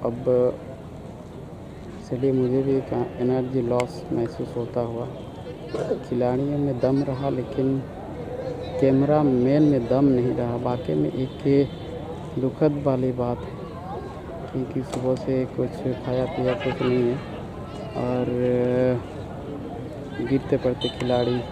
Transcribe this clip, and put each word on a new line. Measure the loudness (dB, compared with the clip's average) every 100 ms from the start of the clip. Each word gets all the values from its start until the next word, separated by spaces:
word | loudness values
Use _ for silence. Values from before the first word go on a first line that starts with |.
अब | -2 -2 2 4 4 0 -10 -14 -14 -14 -14 -14 -14 -14 -14 -14 -14 -14 -12 -12 -6
चलिए, | 0 2
मुझे | 4 4 2
भी | 2 2
एक | 0 -2 -2 0
एनर्जी | 2 2 2 0
लॉस | 2 0 0 -8 -4
महसूस | -2 -2 -4 -6 -6
होता | -4 -2
हुआ। | -4 -4 -8 -10 -12 -12 -12 -12 -8 -6 -2 -4 -2
खिलाड़ियों | 0 2 2 0 0
में | 0 2
दम | 2 2
रहा, | 0 0 0
लेकिन | -2 -2 0 2 0 -4 -10 -10 -10 -8 -8 -6 -6 -6 2
कैमरा | 4 6 6 6
मैन | 6 6 6 6
में | 6 6 4
दम | 4 6
नहीं | 6 4 2
रहा। | 0 0
वाकई | 0 -2 0
में | 2 2
एक | 0 -4 0 4 6 4 -2 -10 -8 -8 -8 -6 -2
दुखद | -2 4 2 4 2
वाली | 2 2
बात | 0 -2 -2
है, | -6 -10 -10 -10 -8 -8 -8 -10 -10 -10 -8
क्योंकि | -6 -4 -4
सुबह | -4 -2 0 0
से | 2 0 0
कुछ | -2 -2 -2 -4 -2 -2
खाया | 0 0
पिया | 0 0
कुछ | 2 -2 0
नहीं | 2 4
है | 4 0 -4 -10 -10 -10 -10 -10 -8 -4
और | 0 0 0 2 2 4 4 4 4 2 -2 -10 -10 -10 -10 -8 -8 -10 -10 -10 -10 -6 0
गिरते | 0 2 0
पड़ते | 2 0 -4
खिलाड़ी | -2 0 2 2 0 -2